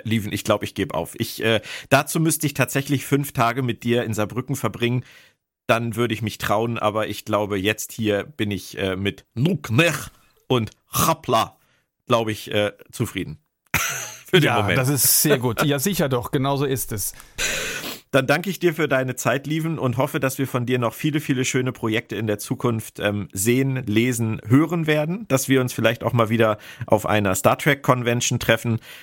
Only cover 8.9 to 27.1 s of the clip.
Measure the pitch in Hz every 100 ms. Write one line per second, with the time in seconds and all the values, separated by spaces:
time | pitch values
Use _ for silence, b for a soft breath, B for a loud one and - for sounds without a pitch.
8.9 | 92 101 - - - 143 190 - 113 170
9.9 | - - b b b - 127 107 - _
10.9 | - 147 156 - 117 104 - _ _ _
11.9 | _ - 120 110 107 - 104 104 - -
12.9 | - 113 98 80 76 _ _ _ - -
13.9 | - - - - 180 139 120 101 87 127
14.9 | 143 - - 160 143 120 110 151 143 190
15.9 | 185 147 127 117 143 135 139 143 131 -
16.9 | 110 - B B B B B B B B
17.9 | B - 135 131 143 - 143 175 160 156
18.9 | 135 131 123 - 127 139 156 160 151 131
19.9 | 117 139 156 131 - 135 127 120 127 120
20.9 | - 156 151 - 131 131 135 127 123 113
21.9 | 110 - 101 110 104 - 127 127 113 -
22.9 | - 98 104 98 95 101 123 135 131 127
23.9 | 104 123 117 113 110 - 131 156 170 156
24.9 | 151 151 190 226 135 - 131 127 - 113
25.9 | 117 120 120 110 113 110 104 B B 120
26.9 | 110 -